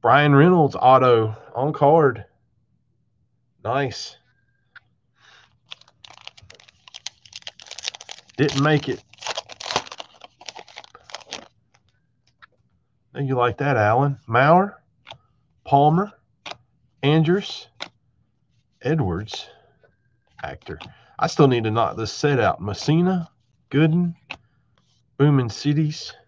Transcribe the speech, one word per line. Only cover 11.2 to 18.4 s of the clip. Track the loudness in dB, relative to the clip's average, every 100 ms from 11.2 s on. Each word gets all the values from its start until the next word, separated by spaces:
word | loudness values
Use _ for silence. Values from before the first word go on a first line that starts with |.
| -16 -18 -18 _ _ _ _ _ _ _ _ _ -20 _ _ _ _ _ _
Know | -8
you | -4 0
like | 0 0
that, | -2 2
Allen. | 2 2 0 -4 -2
Mauer, | 2 4 4 2 -8 _ _ -20 -20 _ _ _ _ -2
Palmer, | 2 2 2 -4 _ _ _ -20 -20 _ _ _ _
Andrus, | 0 2 2 0 -2 -16 -20 _ -20 _ _ _ _ _